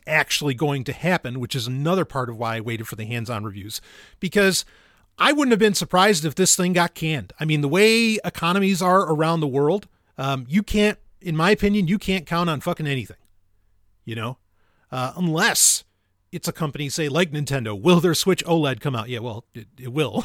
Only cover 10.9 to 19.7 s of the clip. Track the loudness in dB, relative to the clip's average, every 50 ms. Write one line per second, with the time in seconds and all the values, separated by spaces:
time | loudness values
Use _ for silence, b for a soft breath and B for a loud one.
10.9 | 2 -2 -10 -20 -20 _ -6 -4 -2 2 2 2 2 2 2 2 2 2 2 2
11.9 | 0 0 0 -2 -2 -2 -2 -2 -2 0 0 0 -2 -2 -4 -4 -4 -4 -4 -4
12.9 | -4 -4 -6 -8 -14 -20 _ _ _ _ _ _ _ _ _ _ _ _ _ _
13.9 | _ _ _ -12 -8 -8 -6 -8 -8 -10 _ _ _ _ _ _ _ _ _ _
14.9 | -6 -6 -6 -6 -4 -2 -2 0 2 2 2 2 2 2 2 2 2 0 -4 _
15.9 | _ _ _ _ _ _ _ _ -14 -8 -8 -8 -6 -4 -6 -6 -4 -6 -8 -6
16.9 | -4 -4 -4 0 0 0 0 0 -2 -4 -4 -2 -2 -4 -2 -4 -6 2 4 6
17.9 | 6 6 6 4 2 2 2 0 0 0 0 0 2 2 2 0 -2 -4 -4 -4
18.9 | -4 -4 -6 -6 -8 -8 -8 -8 -10 -12 -14 _ _ -20 -20 -20